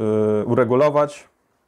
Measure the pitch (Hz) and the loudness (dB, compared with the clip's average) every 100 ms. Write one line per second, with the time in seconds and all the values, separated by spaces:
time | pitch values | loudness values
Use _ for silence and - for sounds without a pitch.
0 | 110 107 107 107 104 120 117 127 151 147 | -2 0 0 -2 0 0 2 2 2 2
1 | 147 - - _ _ _ | -2 -4 -20 _ _ _